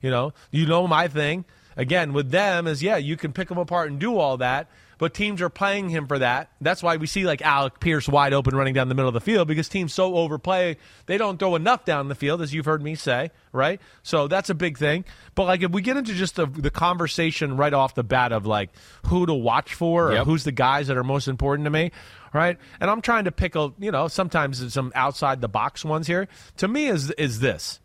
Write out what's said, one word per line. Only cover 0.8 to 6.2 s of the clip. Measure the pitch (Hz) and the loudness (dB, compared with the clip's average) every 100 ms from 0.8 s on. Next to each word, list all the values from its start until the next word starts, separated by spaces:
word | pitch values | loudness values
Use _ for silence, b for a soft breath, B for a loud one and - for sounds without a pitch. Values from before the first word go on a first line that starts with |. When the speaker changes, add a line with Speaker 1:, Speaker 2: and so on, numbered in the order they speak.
| 180 | 4
Speaker 1:
my | 156 175 | 2 2
thing. | 147 147 175 180 b b b | 0 -2 -2 -8 b b b
Again, | 131 175 156 | 0 0 2
with | 139 135 | 0 0
them | 165 202 175 165 | 2 2 2 0
is, | 147 | -2
yeah, | 175 208 | 0 0
you | 143 160 | -2 -4
can | 156 | -6
pick | 139 180 | -6 -6
them | 180 | -4
apart | 170 175 160 | -2 -2 -2
and | 139 | -2
do | 208 220 | -2 2
all | 147 131 | 0 2
that, | 123 135 165 b b b | 0 -2 -4 b b b
but | 165 | -4
teams | - 208 196 | -2 -4 -2
are | 175 | -4
paying | - 196 202 190 | -2 -2 0 -2
him | 165 139 | -4 -2
for | |
that. | 139 | 0